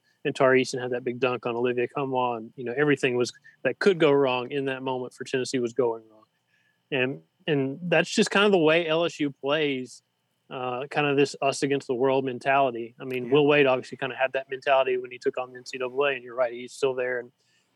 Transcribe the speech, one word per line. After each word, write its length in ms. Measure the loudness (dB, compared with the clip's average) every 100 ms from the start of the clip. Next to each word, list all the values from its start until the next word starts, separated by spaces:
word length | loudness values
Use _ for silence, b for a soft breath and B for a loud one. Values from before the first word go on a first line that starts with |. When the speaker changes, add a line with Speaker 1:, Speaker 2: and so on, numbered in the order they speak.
| _ _
Speaker 1:
and 100 | -6
Tari 300 | 2 4 4
Eason 180 | 2 -4
had 80 | -4
that 140 | -4
big 160 | -4 -2
dunk 260 | -2 -2 -4
on 80 |
Olivia 320 | -2 -2 0 -2
Nkamhoua, 520 | -4 -4 -2 -2 -4
and, 140 | -10 -10
you 80 |
know, 100 | -6 0
everything 400 | 2 2 2 0
was, 160 | -2 b b b
that 160 | -6 0
could 220 | 2 4
go 100 | 4
wrong 400 | 4 2 0 -4
in 140 | -4
that 180 | -4 -4
moment 300 | -4 -6 -8
for 80 | -12
Tennessee 380 | -4 -4 -2 -2
was 140 | -2
going 280 | 0 0 -2 -10
wrong. 140 | _ _ _ _ _ _ _ _
And, 300 | -2 -2 -4 -12 _ -2
and 320 | 0 0 -4
that's 280 | 0 0 2
just 220 | 2 2
kind 140 | 4 4
of 60 |
the 60 | 4
way 300 | 4 4 2
L 160 | 0
S 160 | -2 -2
U 100 | -6
plays, 720 | -4 -2 0 0 -2 -8 -16 _ _ _ _ -14
uh, 360 | -8 -6 -6 -4
kind 160 | 0 2
of 100 | 4
this 200 | 2 0
us 220 | -2 0
against 240 | 0 -2 -2
the 80 |
world 300 | 0 2 2
mentality. 680 | 0 -4 0 2 2 0 -8 -12
I 40 |
mean, 220 | -8 -6 2
Speaker 2:
Yeah. 60 |
Speaker 1:
Will 140 | 4 6
Wade 200 | 6 4
obviously 320 | 2 -2 -8
kind 140 | -8
of 60 | -2
had 140 | -2
that 160 | -2 -6
mentality 460 | -4 2 2 2 -2
when 140 | -4
he 60 | -6
took 200 | -6 -6
on 140 | -8
the 60 | -14
N 80 | -14
C 120 | -8
double 240 | -6 -2
A, 100 | -2
and 100 | -2
you're 100 | -6
right, 180 | -4 -4
he's 200 | -4 -14
still 220 | -2 -2
there, 260 | 0 -4 -4
and 100 | -8 _ _ _ _